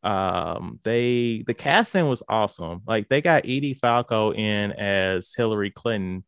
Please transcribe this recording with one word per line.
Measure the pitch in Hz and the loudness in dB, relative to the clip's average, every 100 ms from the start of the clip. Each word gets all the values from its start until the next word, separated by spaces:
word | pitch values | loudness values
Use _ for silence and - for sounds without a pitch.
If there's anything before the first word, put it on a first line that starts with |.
Um, | 101 98 95 90 82 - 90 113 | 0 0 0 0 -2 -6 -8 -8
they, | - 117 120 123 120 113 - | -2 0 2 2 0 -2 -4
the | |
casting | 147 147 170 233 196 160 | -4 2 2 4 2 2
was | 123 - | 0 0
awesome. | 110 104 - 85 85 107 | 0 0 -4 -8 -8 -2
Like, | 110 104 | -2 2
they | 135 | 0
got | 170 156 | 4 4
Edie | - 131 143 | 4 -2 -2
Falco | 135 120 120 120 110 107 | 0 2 2 2 0 2
in | - 107 104 104 | 0 0 0 -2
as | - 101 98 95 92 - - | -2 -2 0 2 -2 -4 -2
Hillary | 113 107 101 | 0 0 -4
Clinton | - 120 110 92 92 | -4 -4 -4 -4 -8